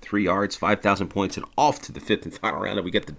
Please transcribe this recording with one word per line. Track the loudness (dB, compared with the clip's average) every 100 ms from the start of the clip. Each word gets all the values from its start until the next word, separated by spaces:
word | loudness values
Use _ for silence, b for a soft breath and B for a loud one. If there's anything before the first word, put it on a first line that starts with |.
three | -2 2
yards, | 4 4 0 0
five | 0 2
thousand | 4 2 2
points, | 0 -2 -2
and | -6 0
off | 2 2
to | -6
the | -8
fifth | -2 -2
and | -2
final | -6 -4 -2
round, | -2 -2
and |
we | 0
get | -2
the | -2